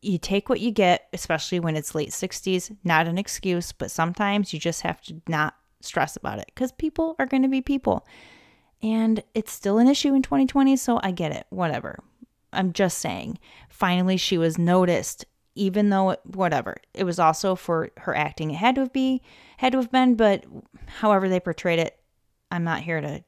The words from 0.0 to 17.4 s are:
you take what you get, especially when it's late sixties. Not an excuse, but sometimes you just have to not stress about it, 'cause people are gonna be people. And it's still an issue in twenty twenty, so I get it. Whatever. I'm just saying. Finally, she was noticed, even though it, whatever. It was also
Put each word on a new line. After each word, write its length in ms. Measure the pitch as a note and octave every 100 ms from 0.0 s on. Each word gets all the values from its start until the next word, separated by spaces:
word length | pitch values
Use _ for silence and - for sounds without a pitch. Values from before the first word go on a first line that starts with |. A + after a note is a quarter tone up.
you 160 | G3+ F3
take 320 | - G3 -
what 120 | B3+
you 100 | A#3
get, 380 | G#3+ F#3 F3 -
especially 480 | F3 - D#3 - F3+
when 160 | E3 D#3
it's 180 | D3
late 200 | D#3 D3+
sixties. 580 | - F#3+ - F#3+ F#3 - G#3
Not 220 | F3 D#3+ E3+
an 120 | F3
excuse, 540 | G3+ - F#3+ F3 F3
but 180 | - -
sometimes 640 | - E3 F3 G3+ G#3 F#3+
you 40 | D#3
just 220 | E3+ E3
have 220 | E3+ E3
to 180 | - D#3+ -
not 280 | D#3+ D3+ - _ _
stress 340 | - - D3 -
about 220 | - G#2
it, 120 | - -
'cause 160 | B3+
people 440 | - D#4 - D#4+ D#4+
are 80 | C4+
gonna 220 | C4+ C4
be 120 | C4
people. 460 | B3+ C#4 - - - - - - _ _ _ _
And 440 | A3 A3 A3 A3 -
it's 160 | A3 G#3+
still 280 | - G3+ G#3+
an 100 | B3
issue 260 | C#4+ C#4+
in 80 | C#4
twenty 240 | C4 C#4 C4
twenty, 300 | C#4 C4+ C4+
so 240 | - A#3
I 80 | F#3+
get 220 | F3 D#3+
it. 140 | - -
Whatever. 480 | F#3 E3+ C3 - - - _ - _ _
I'm 200 | - F#3
just 260 | E3+ F#3 -
saying. 400 | - F2+ - - _ - -
Finally, 500 | - F#3 F3+ F3+ F#3
she 200 | - F3
was 180 | E3 D#3+
noticed, 680 | E3+ F3+ F3+ D#3+ - - - _ _ -
even 340 | G3 G3 G#3
though 200 | G3 F#3+
it, 100 | -
whatever. 520 | - F#3+ F3+ C#3+ G2 - _
It 80 | -
was 160 | F#3 F3
also 380 | D#3+ -